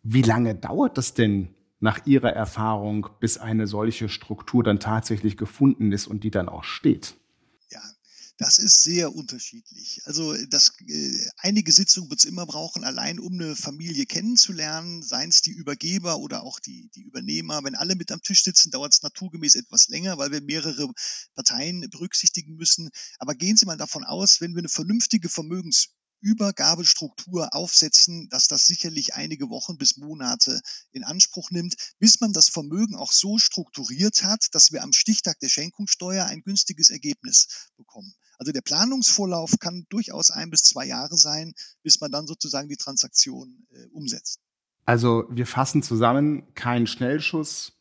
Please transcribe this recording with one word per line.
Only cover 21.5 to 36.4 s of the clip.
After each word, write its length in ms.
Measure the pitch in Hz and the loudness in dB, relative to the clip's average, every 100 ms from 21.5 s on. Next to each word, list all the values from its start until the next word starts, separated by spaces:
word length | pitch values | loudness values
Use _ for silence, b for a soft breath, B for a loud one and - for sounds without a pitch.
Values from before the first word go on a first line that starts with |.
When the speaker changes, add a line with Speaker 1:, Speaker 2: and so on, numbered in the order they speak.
| 123 151 180 165 | -2 -6 -6 -10
Speaker 2:
berücksichtigen 640 | - 175 - - 180 151 160 | -10 -4 0 0 -2 -12 -4
müssen. 340 | 165 - 165 B B B | 0 0 -2 B B B
Aber 160 | 131 120 | -8 -4
gehen 220 | 180 220 | 2 4
Sie 100 | 190 | 2
mal 100 | 156 | -2
davon 260 | 151 165 | -6 -8
aus, 380 | 156 165 196 - | -8 0 4 4
wenn 140 | 170 170 | 2 -4
wir 40 | |
eine 100 | 165 | -4
vernünftige 600 | - 165 226 - 226 165 | -4 0 0 2 0 -2
Vermögensübergabestruktur 2250 | - 156 180 170 131 - _ _ _ 202 220 202 - 147 165 - - 147 - - 180 156 | -6 -6 -8 0 0 0 _ _ _ 0 2 0 0 0 2 2 2 -2 -12 -8 -4 -4
aufsetzen, 760 | 143 175 - 156 - - 170 156 | -6 2 4 6 4 4 0 -6
dass 180 | 131 - | 2 2
das 180 | 143 - | 6 4
sicherlich 480 | 175 170 156 135 | 2 -4 -4 -4
einige 380 | 135 - 151 135 | -6 -8 -6 -6
Wochen 260 | 123 - 160 | -6 -8 0
bis 200 | 139 - | 0 0
Monate 640 | 147 156 127 120 - 120 B B B | -10 -8 -6 0 0 0 B B B
in 120 | 131 | -14
Anspruch 480 | 127 175 - - - | -10 2 2 2 -6
nimmt, 240 | 180 175 - B _ | -4 -4 -8 B _
bis 220 | 220 - | 4 4
man 120 | 220 | 2
das 160 | 185 - | 4 4
Vermögen 460 | - 147 175 220 117 | 4 -4 -2 -2 -4
auch 160 | 139 | 0
so 260 | - 196 220 | 0 2 2
strukturiert 840 | - - 165 - 117 131 208 - | 2 0 -8 -10 -8 0 2 2
hat, 240 | 190 220 - | 0 -2 0
dass 180 | 160 - | 4 4
wir 100 | 156 | 4
am 120 | - | 0
Stichtag 460 | - - 214 - - | 2 2 0 -2 -6
der 80 | 131 | -2
Schenkungssteuer 760 | - 165 - 202 - 180 190 180 | -2 -4 -8 -4 -2 -2 -4 -4
ein 160 | 160 | -6